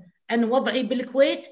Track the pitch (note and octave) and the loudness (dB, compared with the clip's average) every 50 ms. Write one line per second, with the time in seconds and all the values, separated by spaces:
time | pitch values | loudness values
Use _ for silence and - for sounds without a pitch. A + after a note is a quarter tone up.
0 | - - _ _ _ - A3+ A#3 A#3 A3 A#3+ C4+ G#3+ A3 G#3 C4 B3 G#3 B3+ B3 | -20 -20 _ _ _ -4 -2 0 0 2 2 0 0 0 -2 -2 -2 -2 -2 -4
1 | A3+ - - C4 C#4 D#4+ E4+ - - - | -4 -2 2 2 4 4 2 -2 -8 -14